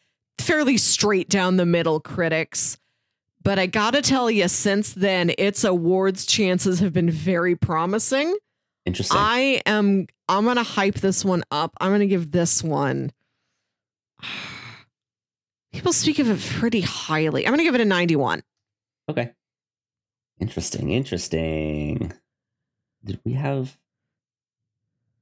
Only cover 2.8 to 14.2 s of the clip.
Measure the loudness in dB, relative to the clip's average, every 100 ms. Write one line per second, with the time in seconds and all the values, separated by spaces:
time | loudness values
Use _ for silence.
2.8 | _ _ _ _ _ _ -2 0 0 0
3.8 | 2 0 2 2 2 2 2 2 2 2
4.8 | 0 0 0 2 0 2 0 2 0 2
5.8 | 2 2 2 0 -2 0 2 2 0 0
6.8 | 0 2 0 0 0 0 2 0 0 0
7.8 | 0 0 0 0 0 -4 -8 _ _ _
8.8 | -6 -4 0 2 2 2 2 0 0 2
9.8 | 2 2 -2 _ -2 2 2 0 0 0
10.8 | 0 0 0 0 0 0 -2 -4 -4 -2
11.8 | 0 2 2 0 0 0 0 0 0 0
12.8 | 0 -2 -6 -10 _ _ _ _ _ _
13.8 | _ _ _ _